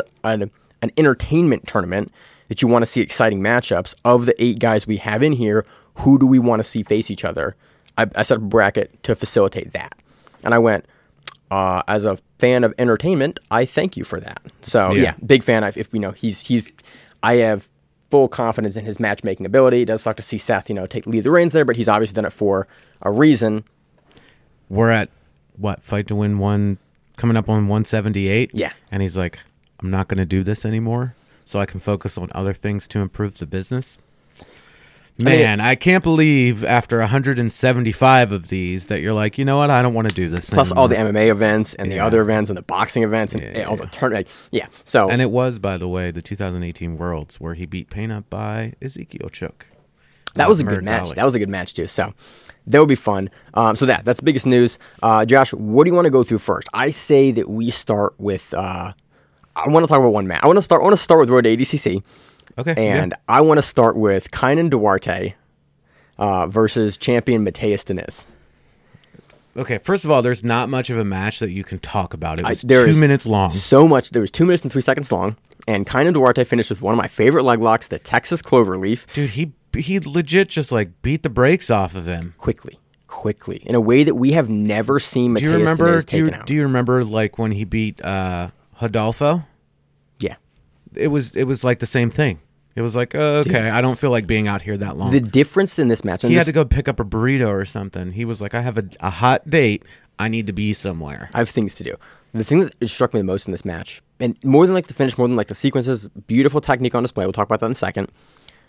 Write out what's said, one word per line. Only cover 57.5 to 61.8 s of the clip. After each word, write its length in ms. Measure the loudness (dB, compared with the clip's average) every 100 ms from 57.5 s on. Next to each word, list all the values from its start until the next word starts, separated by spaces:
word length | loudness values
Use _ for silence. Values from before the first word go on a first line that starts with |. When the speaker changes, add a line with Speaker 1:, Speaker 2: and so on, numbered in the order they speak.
| -4 -4
Speaker 1:
start 420 | -4 -2 0 0 -2
with, 340 | -4 -4 -6
uh, 400 | -6 -6 -6 -10 -12 _ _ _ _ _
I 140 | -6 2
wanna 180 | 4 4
talk 100 | 4
about 140 | 4
one 140 | 2 0
match. 140 | 2
I 40 | 4
wanna 140 | 4
start, 180 | 4 4
I 20 | 6
wanna 100 | 4
start 240 | 6 6
with 100 | 8
Road 120 | 6
to 80 | 4
A 60 | 2
D 80 | 0
C 100 |
C. 260 | -2